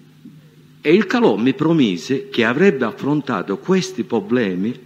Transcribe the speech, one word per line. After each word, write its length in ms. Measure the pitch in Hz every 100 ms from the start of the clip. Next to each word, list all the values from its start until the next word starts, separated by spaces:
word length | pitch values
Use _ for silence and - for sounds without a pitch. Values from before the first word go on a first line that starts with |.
| - - - - - - - -
e 120 | 147
il 120 | 180 214
calò 280 | 247 220 101
mi 180 | 123
promise 760 | 131 160 170 117 87 - 135 -
che 160 | - 113
avrebbe 400 | 127 196 143 117
affrontato 720 | 101 135 151 127 107 85 95
questi 460 | - 185 - -
problemi 720 | 107 117 101 123 107 90 104 123